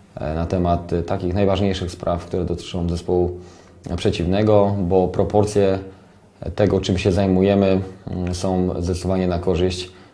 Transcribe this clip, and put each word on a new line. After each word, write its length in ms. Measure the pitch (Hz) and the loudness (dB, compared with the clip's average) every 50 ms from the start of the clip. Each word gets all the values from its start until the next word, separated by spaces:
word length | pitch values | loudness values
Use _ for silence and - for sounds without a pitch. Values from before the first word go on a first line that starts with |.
| - - - | -20 -20 -12
e, 200 | - - 73 78 | -8 -6 -4 -4
na 120 | 80 82 | -4 -2
temat, 460 | 85 - 92 87 87 85 87 90 85 87 | -2 0 0 2 2 0 0 0 -2 -4
e, 100 | 87 85 | -4 -2
takich 320 | - 101 95 87 90 87 | -2 -4 -4 -2 -2 0
najważniejszych 560 | 101 101 98 98 90 104 98 95 87 92 85 | 2 2 2 2 2 0 0 -2 -2 -4 -8
spraw, 360 | 85 - - - 87 87 87 | -8 -6 -4 -2 -2 -2 -4
które 180 | - - 92 90 | -4 -4 -4 -2
dotyczą 440 | - 87 85 - - - 92 85 87 | -2 -4 -6 -6 -8 -6 -4 -2 -2
zespołu 500 | 87 85 - - 92 90 90 87 90 - - - - - - - - - - - - | -2 -4 -2 0 0 2 2 0 -2 -6 -12 -18 -20 -20 -20 -20 -20 -18 -10 -8 -6
przeciwnego, 800 | - - 104 - - 85 85 92 101 107 107 107 104 101 101 101 101 | -2 0 0 0 0 0 0 0 2 4 4 6 6 4 4 2 0
bo 300 | 95 87 95 92 92 90 | 0 2 2 2 2 2
proporcje 680 | - - 98 - - 104 104 101 - 104 98 98 95 95 95 - - - - - - - - _ _ _ - - 87 | 0 0 0 2 2 2 2 2 2 2 2 2 2 0 -4 -8 -16 -20 -20 -20 -20 -20 -20 _ _ _ -12 -8 -2
tego, 260 | - 107 95 92 95 | 0 2 2 2 2
czym 180 | 92 - 98 90 | 0 0 -2 0
się 140 | - 104 92 | 0 0 2
zajmujemy, 680 | 101 101 95 92 92 95 98 101 98 98 95 95 95 98 - - - - - | 2 2 2 4 4 4 4 4 4 4 4 4 2 0 -4 -10 -14 -12 -10
mm, 240 | - 90 90 90 90 | -6 -6 -4 -4 -4
są 480 | 90 - 95 92 92 92 90 - - 87 | -4 -2 -2 0 0 0 0 -2 -2 -2
zdecydowanie 460 | 87 92 87 - 90 95 92 92 90 | -2 -4 -2 -2 -2 -2 0 0 0
na 100 | 87 85 | -2 -2
korzyść, 520 | 85 - 92 82 87 92 90 - - - - - - - | -2 0 0 0 0 0 -2 -4 -8 -12 -16 -20 -20 -20